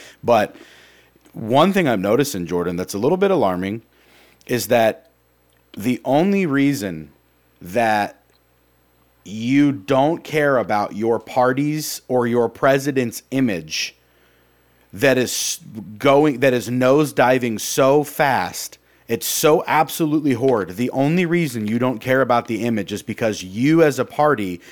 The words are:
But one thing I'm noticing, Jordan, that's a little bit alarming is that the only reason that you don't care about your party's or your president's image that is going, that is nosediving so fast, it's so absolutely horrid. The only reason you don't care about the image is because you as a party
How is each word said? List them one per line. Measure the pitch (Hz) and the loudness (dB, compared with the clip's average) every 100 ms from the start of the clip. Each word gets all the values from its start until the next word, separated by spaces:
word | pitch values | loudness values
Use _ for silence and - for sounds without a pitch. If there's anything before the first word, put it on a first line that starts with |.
| - - | -20 -8
But | - 113 101 - - - - _ _ _ _ | 2 2 2 -6 -20 -20 -20 _ _ _ _
one | - 107 131 185 | -10 0 4 4
thing | 196 156 | 2 0
I'm | 107 | 0
noticing, | 98 120 - 98 82 | 2 2 0 -4 -4
Jordan, | 87 87 87 | -4 -4 -4
that's | 90 101 | -6 -2
a | |
little | 127 185 | 0 0
bit | 196 | 0
alarming | 180 101 90 95 113 - _ _ _ _ _ - | 2 0 0 -4 -6 -12 _ _ _ _ _ -6
is | 123 104 | -4 0
that | 117 110 - _ _ _ _ _ _ _ | 2 2 0 _ _ _ _ _ _ _
the | - 107 127 131 | -6 -4 -2 0
only | 139 190 196 175 | 0 2 0 0
reason | 139 139 139 98 80 73 _ _ _ _ _ | 0 0 0 -6 -8 -14 _ _ _ _ _
that | 87 107 113 107 101 - _ _ _ _ _ _ _ _ _ _ 87 | -6 -2 2 0 -2 -8 _ _ _ _ _ _ _ _ _ _ -14
you | 107 117 139 143 | -8 0 2 2
don't | 117 - 135 147 170 | 0 0 2 2 0
care | - 151 147 131 | -4 -2 2 0
about | 95 104 101 101 | 0 -2 -2 -4
your | 113 113 | -2 -2
party's | - 131 123 131 147 151 143 - - | -2 0 0 0 -2 -4 -8 -12 -2
or | 127 120 | 0 2
your | 120 117 | 2 0
president's | - 139 139 139 135 120 - - | 2 2 2 0 -2 -2 -6 -6
image | 135 127 90 78 - - _ _ _ _ _ _ _ _ _ _ | -2 0 -2 -6 -8 -8 _ _ _ _ _ _ _ _ _ _
that | 98 135 127 | 0 2 2
is | 120 - - - - 107 104 104 | 0 -4 -6 -8 -12 -16 -14 -4
going, | 143 143 151 117 | 2 4 4 2
that | 135 | 0
is | 123 110 | 0 -2
nosediving | 123 127 143 147 - 123 131 120 107 | 0 2 4 2 2 2 2 0 -4
so | - - 135 147 143 | -6 0 2 2 0
fast, | - 147 113 90 - - - _ _ - | -2 0 0 -4 -8 -14 -18 _ _ -8
it's | 110 - | -6 -4
so | - 156 170 - | 0 2 2 2
absolutely | 147 156 - 160 151 143 | 0 0 -2 -2 0 0
horrid. | 117 135 113 90 | 0 2 2 -2
The | 90 123 | -4 -4
only | 131 139 175 170 | 0 0 2 2
reason | 175 156 117 107 | 0 0 -4 -2
you | 117 | 0
don't | 127 113 | -2 -2
care | 127 131 | -2 0
about | 123 120 113 | 2 0 0
the | 110 | -4
image | 117 110 90 | -2 -2 -4
is | 98 | -8
because | - 107 113 101 | -8 -4 -2 -4
you | 92 101 139 160 | -8 -2 2 4
as | 156 123 | 4 2
a | 117 | -4
party | - 151 120 95 87 - | 0 0 2 -2 -8 -12